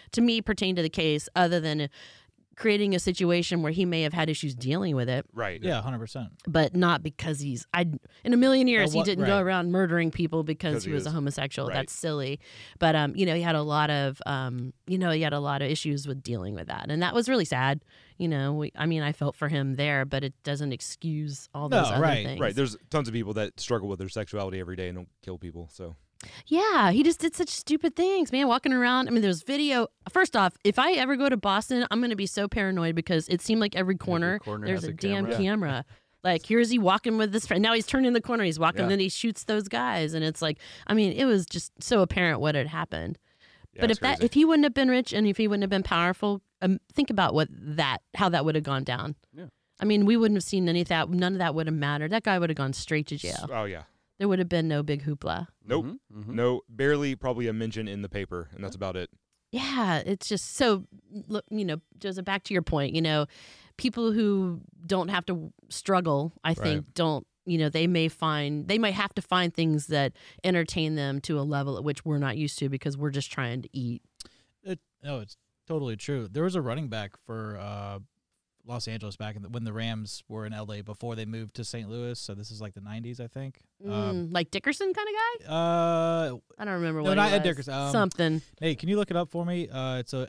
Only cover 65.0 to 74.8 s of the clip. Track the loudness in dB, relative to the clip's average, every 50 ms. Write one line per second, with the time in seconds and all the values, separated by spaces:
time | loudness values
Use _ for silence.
65 | 0 0 -2 -2 -2 -2 -4 -4 -6 -10 -14 _ _ -16 -14 -10 -2 2 2 2
66 | 4 4 2 2 0 -2 -6 -4 -2 0 0 0 2 0 0 0 -2 -4 -2 0
67 | 2 2 2 0 -4 _ _ _ -4 -2 0 2 2 2 2 2 2 4 4 4
68 | 2 0 0 0 -2 0 0 0 0 -2 -2 -4 -2 0 0 2 2 2 0 0
69 | -2 -2 -2 -6 -4 0 2 2 2 2 0 2 2 2 2 2 0 0 0 2
70 | 2 0 -2 -6 -20 -20 -12 -4 0 2 2 2 0 0 -2 -2 -2 0 0 -2
71 | -2 -2 -4 -4 -4 -2 -2 -2 0 0 -2 -2 -2 -2 -4 -4 -2 -4 -4 -4
72 | -4 -2 -2 0 0 -2 -2 -2 -4 -4 -4 -4 -4 -4 -4 -4 -4 -6 -6 -4
73 | -4 -4 -2 -4 -6 -6 -6 -6 -4 -4 -4 -6 -8 -8 -8 -6 -6 -6 -6 -8
74 | _ _ _ -20 -20 -20 _ _ _ _ _ _ -10 -10 -10 -10